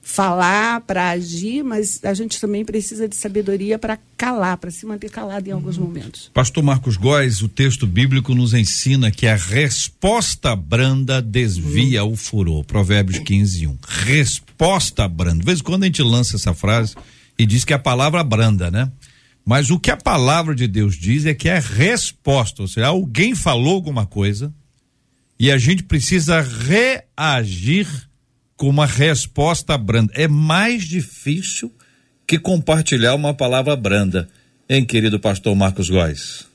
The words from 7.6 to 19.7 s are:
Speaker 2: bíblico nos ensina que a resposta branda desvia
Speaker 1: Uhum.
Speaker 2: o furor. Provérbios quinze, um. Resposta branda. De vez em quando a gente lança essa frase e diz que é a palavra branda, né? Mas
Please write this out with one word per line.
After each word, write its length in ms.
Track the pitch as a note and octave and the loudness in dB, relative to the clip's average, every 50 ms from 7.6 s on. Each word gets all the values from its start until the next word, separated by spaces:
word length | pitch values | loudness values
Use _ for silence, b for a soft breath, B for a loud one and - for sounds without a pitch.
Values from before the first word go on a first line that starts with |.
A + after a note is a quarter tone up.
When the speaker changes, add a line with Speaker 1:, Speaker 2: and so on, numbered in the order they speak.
| C3+ C3+ A#2+ - B2 G2 | 2 2 2 0 -2 0
Speaker 2:
bíblico 440 | F2 G#2 C3 C3+ C3 C3+ - - | 2 2 2 2 2 0 0 2
nos 220 | B2+ B2 B2 A#2 A#2 | 2 2 2 2 2
ensina 560 | A#2+ G#2+ - - - - C3 C3+ C3+ A#2+ G#2+ | 2 2 0 -2 -2 0 2 2 4 2 2
que 160 | G2 - - | 0 2 2
a 80 | A2+ A2 | 2 2
resposta 1200 | G2+ E2+ F2+ G#2 C3+ D3+ C3 - - - - _ _ - F#3+ A3+ A#3 - - - - - C#3 A2+ | 0 0 -2 0 0 0 0 -2 -4 -6 -8 _ _ 0 2 2 2 0 -2 -6 -2 -2 -2 -2
branda 680 | F#2+ D#2+ D2+ A2+ A#2 B2+ C3 C3+ C3+ C3+ B2 C3 C3 | -2 -2 -2 0 2 2 2 2 0 0 0 -2 -2
desvia 840 | A#2+ A2 G2+ B2+ B2 A2 F#2 F2 D#2+ D2 D2 - B2+ C3+ B2+ G#2 G2+ | -2 -2 0 0 0 0 -2 -2 -2 0 2 2 2 2 2 2 0
Speaker 1:
Uhum. 80 | G#2+ | -2
Speaker 2:
o 40 | A2+ | -2
furor. 480 | G#2+ - - - G#2+ F#2 E2 D#2+ D2+ D2 | -4 -6 -4 -2 0 0 2 0 -2 -4
Provérbios 540 | - - G#2+ G2 F2+ G#2 G#2 G2 F#2 F#2 D2+ | -2 0 0 2 2 2 2 2 0 -2 -4
quinze, 480 | D2+ - G2 G2+ G#2 G2+ F#2 E2+ D#2+ | -2 2 2 4 4 2 2 0 -2
um. 100 | D2 C2+ B1+ - | -4 -4 -6 -10
Resposta 1200 | - - - G2+ A2 C3+ D3+ C#3 G#2 - - - - _ - D#3+ F3 G3 F#3+ - - - - G#2+ F#2+ | -8 -4 -2 0 2 2 2 2 0 -2 -6 -10 -16 _ 0 2 2 4 2 0 -2 -2 -2 -2 -2
branda. 320 | E2 D#2+ F2 E2+ E2 D#2+ | 0 0 0 0 2 2
De 40 | F2 | 2
vez 140 | - F3+ D#3+ | 0 0 0
em 60 | C3 | 0
quando 180 | - F3 F#3+ | -2 0 2
a 40 | G3 | 2
gente 180 | F#3 D3+ - C#3 | 2 2 2 2
lança 320 | A#2+ A#2 A#2+ B2 - - | 2 2 2 2 0 -2
essa 180 | G2+ - F#2 E2+ | -2 -2 -2 -2
frase 400 | - - G2 A2 A#2 A2 G#2+ - B B B B B B B B | 0 0 0 2 2 0 -2 -6 B B B B B B B B
e 80 | - A#2 | 0 2
diz 200 | G#2 G#2 B2+ - | 4 4 2 2
que 80 | - | 0
é 40 | D3+ | 0
a 40 | C3+ | 0
palavra 420 | - C#3 B2 A#2+ C3+ D#3 D3+ F3 | 2 0 0 2 2 2 2 0
branda, 480 | E3 C3+ A2+ G#2+ A#2 A2+ G#2 F#2+ F2 E2+ | 0 0 2 2 4 4 4 2 0 0
né? 220 | F2 A2 C3 C3+ - b b b b b b b b b _ | 0 0 -2 -2 -6 b b b b b b b b b _
Mas 260 | - A#2+ C#3 D3 A2+ | 0 2 2 2 2